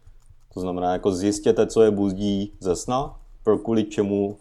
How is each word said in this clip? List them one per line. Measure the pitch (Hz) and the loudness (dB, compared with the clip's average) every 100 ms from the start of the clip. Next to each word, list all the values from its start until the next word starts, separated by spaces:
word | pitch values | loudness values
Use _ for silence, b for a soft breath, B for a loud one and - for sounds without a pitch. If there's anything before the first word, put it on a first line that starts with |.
| - - - - - | -20 -20 -20 -20 -14
To | 90 | -8
znamená, | 90 90 90 | -6 -2 -2
jako | 90 104 | 0 0
zjistěte, | 87 101 101 123 113 107 | 0 0 2 2 2 2
co | 117 | 4
je | 110 | 4
buzdí | 101 101 95 104 98 101 - | 4 0 -2 -2 -2 -4 -6
ze | 95 85 | -4 -4
sna, | - 127 - - - - | -2 -4 -4 -10 -20 -4
pro | 110 98 | 0 0
kvůli | - 113 | 0 0
čemu, | 107 - 101 101 101 104 | 0 -2 0 0 -2 -6